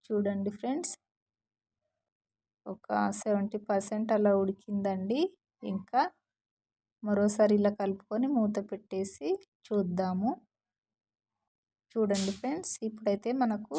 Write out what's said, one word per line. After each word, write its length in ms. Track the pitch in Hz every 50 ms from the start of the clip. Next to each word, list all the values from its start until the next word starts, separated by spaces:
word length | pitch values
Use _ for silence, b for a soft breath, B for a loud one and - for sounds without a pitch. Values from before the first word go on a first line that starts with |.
| _
చూడండి 440 | - 220 208 202 202 202 196 196 208 208 -
ఫ్రెండ్స్, 340 | - 247 269 330 359 - - _ _ _ _ _ _ _ _ _ _ _ _ _ _ _ _ _ _ _ _ _ _ _ _ _ _ _ _ _ _ _ _ _ _ -
ఒక 280 | 190 - - - 208 208 208 202 202 208
సెవెంటీ 400 | - 220 208 202 196 202 - 208 208 -
పర్సెంట్ 420 | 208 196 196 - 214 214 226 220 226
అలా 160 | 208 208 202 202 196
ఉడికిందండి. 760 | 196 196 196 - _ - 208 202 196 196 190 185 185 196 233 277 339 392 - _ _ _ _ _ - 214
ఇంకా 300 | 190 196 185 - - 247 302 359 _ _ _ _ _ _ _ _ _ _ _ _ _ _ _ _ _ _ - 208
మరోసారి 460 | 208 202 202 208 208 - 214 208 208 208
ఇలా 120 | 202 202 208 -
కలుపుకొని 500 | 202 196 190 190 - _ 214 226 254 269 294
మూత 200 | 240 214 208 208 202 196 -
పెట్టేసి 580 | 202 - - _ 196 190 196 196 - - 285 311 381 392 - _ _ _ _ -
చూద్దాము. 640 | 214 208 190 175 175 180 190 185 185 185 202 247 349 - _ _ _ _ _ _ _ _ _ _ _ _ _ _ _ _ _ _ _ _ _ _ _ _ _ _ _ _ _ _
చూడండి 420 | _ 226 220 196 196 196 196 196 196 -
ఫ్రెండ్స్, 320 | - 254 294 349 370 - - - 226 220
ఇప్పుడైతే 440 | 220 - 226 214 202 202 - 226 254 269
మనకు 340 | 254 226 208 208 214 - 285